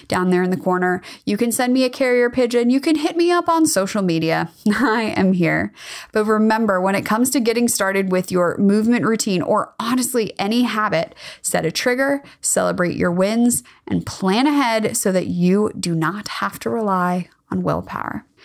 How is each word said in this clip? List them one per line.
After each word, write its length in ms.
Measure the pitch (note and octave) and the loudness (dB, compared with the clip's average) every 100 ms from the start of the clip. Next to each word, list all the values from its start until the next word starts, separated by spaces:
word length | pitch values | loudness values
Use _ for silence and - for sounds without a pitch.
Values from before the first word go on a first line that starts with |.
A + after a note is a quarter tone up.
| - | -6
down 200 | - F3+ | -2 2
there 140 | F3+ | 2
in 60 | F3+ | 2
the 80 | F#3 | -2
corner. 440 | F#3+ F3+ F3+ F3+ - - - | -2 0 0 -2 -6 -10 -4
You 120 | G3+ | -2
can 160 | A#3+ | 0
send 200 | A3+ B3 | 0 0
me 120 | C4 B3+ | 2 0
a 40 | |
carrier 400 | B3+ B3+ B3 A#3+ | 0 2 2 2
pigeon. 400 | B3 B3+ A#3+ A#3+ | 2 2 2 2
You 120 | C4+ | 2
can 140 | D#4+ D#4 | 2 0
hit 200 | D#4+ E4+ | 0 2
me 160 | F4 | 2
up 160 | F4 E4+ | 2 2
on 180 | E4 D#4+ | 2 2
social 360 | F#3+ G3 G#3 | 2 0 0
media. 500 | F#3 E3 D#3+ D#3+ E3 - G#3+ | 0 0 0 0 -2 -2 -2
<laughs> 100 | G#3 | 2
I 380 | B3 A3+ A3 - | 2 0 0 0
am 160 | F#3+ | 2
here. 400 | F3+ E3 D#3 G#3 - - - - | 2 2 0 -4 -8 -18 -18 -4
But 140 | A3 G#3+ | -2 0
remember, 560 | G#3+ A3 A3 A3 F#3 | 2 2 2 2 0
when 140 | F#3+ G3 | 0 0
it 100 | - | 0
comes 240 | G#3+ B3+ | 0 2
to 100 | D4 | 2
getting 300 | A#3 A3+ A#3+ | 0 2 0
started 420 | - G3 G3 F#3+ | 0 0 0 0
with 180 | F#3 F3+ | 0 0
your 280 | F3+ F3 - | 0 0 2
movement 480 | G3 G#3 A3 A#3+ F#3 | 2 4 2 2 2
routine, 360 | A3 A3 F3+ | -2 -2 -2
or 320 | - G#3 - - | 0 0 -2 -6
honestly 580 | A3+ B3+ B3 B3 G#3+ - | -2 -2 0 -2 -4 -4
any 260 | G3+ A#3+ | -2 0
habit, 520 | A#3+ G#3+ G#3+ - - - - - | 0 0 -2 -2 -4 -10 -20 -12
set 240 | - F3+ D#3+ | -4 -2 -2
a 60 | |
trigger, 500 | - B3 B3 C#4 C#4 C#4 - | -2 -2 0 0 -2 -6 -10
celebrate 560 | - - F3+ F3 F3 - | -4 -2 0 0 -2 0
your 140 | F3+ | 0
wins, 520 | F3 G3 A3+ A#3+ A#3+ - - - | 2 0 2 2 0 -6 -20 -6
and 180 | F3+ - | -4 -4
plan 420 | - F#3+ G#3 C#4+ | -4 0 2 2
ahead 500 | C#4+ B3 A3 A3 A3+ | 2 2 0 -2 -2
so 160 | G#3 | 0
that 140 | F#3 - | 0 -2
you 440 | F3+ F3 G3 G#3+ - | 0 2 2 0 -2
do 160 | F3 E3 | -4 -2
not 320 | D#3+ G3+ - | -2 -4 -10
have 320 | - G3+ - | -6 -6 -6
to 100 | A3+ | -4
rely 600 | A#3 G#3 F#3 F3+ F3+ F3 _ - | -2 0 0 0 -2 -6 _ -8
on 140 | F#3 | -4
willpower. 640 | F3+ D3+ - - - - - _ | -2 -4 -6 -8 -8 -10 -12 _